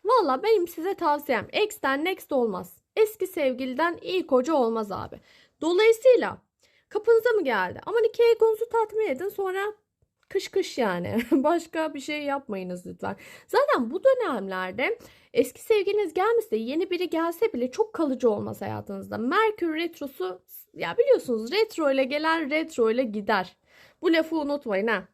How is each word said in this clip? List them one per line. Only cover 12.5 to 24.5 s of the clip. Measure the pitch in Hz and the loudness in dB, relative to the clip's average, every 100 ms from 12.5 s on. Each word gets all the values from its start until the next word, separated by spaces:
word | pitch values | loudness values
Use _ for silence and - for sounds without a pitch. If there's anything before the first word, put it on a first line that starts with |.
| 196 180 180 185 | -8 -8 -10 -12
lütfen. | 175 196 196 - - _ | -10 -10 -10 -16 -20 _
Zaten | 403 587 427 233 | 0 2 2 0
bu | 330 | 2
dönemlerde | 523 508 403 240 196 185 185 196 311 466 - _ _ | 2 4 0 -2 -4 -6 -6 -4 -4 -4 -12 _ _
eski | - - - | 0 0 -4
sevgiliniz | - 427 381 415 381 | 2 2 2 0 0
gelmese, | 359 403 466 427 220 | 0 2 2 0 -4
yeni | 226 302 381 | -2 -2 -2
biri | 349 359 | -2 -2
gelse | 320 330 339 440 | 0 -2 0 -2
bile | 247 247 | 0 -4
çok | - 440 | -2 -4
kalıcı | - 302 254 247 | 0 -2 2 2
olmaz | 208 208 208 | 0 -4 -8
hayatınızda. | 214 214 208 196 196 208 | -8 -8 -8 -12 -10 -6
Merkür | 240 381 440 427 339 | 0 2 0 0 -4
Retrosu, | 311 339 - 285 - 370 370 _ - _ | -4 -6 -8 -14 -8 -8 -10 _ -20 _
ya | - - - | -10 -6 0
biliyorsunuz, | 554 466 - 226 226 | 4 4 2 -4 -2
retro | 381 440 - 294 | 0 0 0 0
ile | 269 | 2
gelen | 269 294 320 330 285 | 0 0 0 0 0
retro | 302 320 - 226 | -2 -2 0 2
ile | 233 | 2
gider. | 254 208 202 208 180 _ _ _ - _ | -2 -4 0 0 -2 _ _ _ -20 _
Bu | 339 | 2
lafı | 320 320 330 | 2 2 -4
unutmayın | 285 | -2